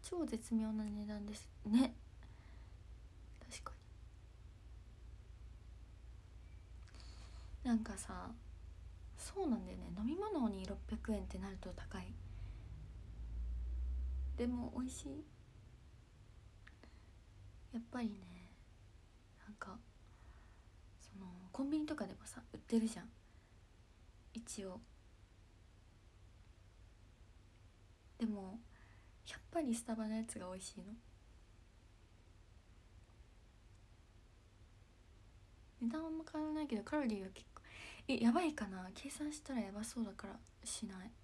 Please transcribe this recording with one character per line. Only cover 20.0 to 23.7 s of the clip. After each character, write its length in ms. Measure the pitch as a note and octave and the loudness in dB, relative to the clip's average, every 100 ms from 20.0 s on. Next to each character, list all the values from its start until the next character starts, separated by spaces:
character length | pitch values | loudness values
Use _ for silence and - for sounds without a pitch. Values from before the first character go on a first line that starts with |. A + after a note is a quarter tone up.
| - - - - - - - - - - | -18 -16 -16 -16 -16 -18 -18 -18 -16 -16
そ 180 | - G3 | -14 -10
の、 80 | F#3+ F3+ F#3 | -10 -10 -4
コ 100 | - | 2
ン 80 | C#4 | 6
ビ 80 | D#4 | 6
ニ 80 | D4+ | 6
と 100 | D4+ | 2
か 100 | G3 | 0
で 60 | |
も 60 | - - | -2 -8
さ、 160 | - - | -10 -8
売 60 | - | -10
っ 20 | |
て 180 | - A3+ | 8 8
る 80 | A3 | 8
じ 120 | F3 | 2
ゃ 40 | |
ん。 60 | - - - - - - - | -8 -12 -18 -20 -18 -18 -18